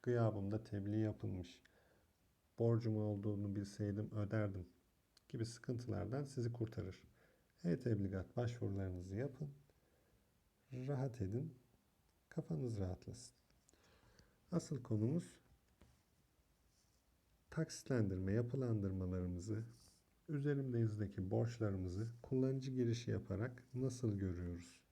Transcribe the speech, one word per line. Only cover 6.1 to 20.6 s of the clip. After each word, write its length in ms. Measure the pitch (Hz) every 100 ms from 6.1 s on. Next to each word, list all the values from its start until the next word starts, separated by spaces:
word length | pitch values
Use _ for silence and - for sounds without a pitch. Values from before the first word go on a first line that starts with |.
| 131
sizi 280 | 143 - 120
kurtarır. 500 | 117 110 - 95 - - - - _ _ _
E-tebligat 720 | 175 160 123 104 98 95 - -
başvurularınızı 800 | 120 120 107 98 95 90 92
yapın. 360 | 98 139 - 147 - - _ _ _ _ _ _ _ _ _ _
Rahat 480 | 127 131 139 135 113
edin. 340 | 95 110 160 - _ _ _ _ _ _ _
Kafanız 500 | - - 160 127 107
rahatlasın. 560 | 90 92 - - - _ _ _ _ _ - - - - - _ _
Asıl 300 | 170 - 135
konumuz 580 | 120 110 113 170 - - _ - _ _ - _ _ _ _ _ _ _ _ _ _ _ _ _ _ _ _
taksitlendirme, 840 | - 156 - - 127 101 92 95
yapılandırmalarımızı, 1300 | 107 120 135 123 107 98 95 92 92 90 87 98 107 117 - - - _ _ -
üzerimizdeki 1000 | 147 143 139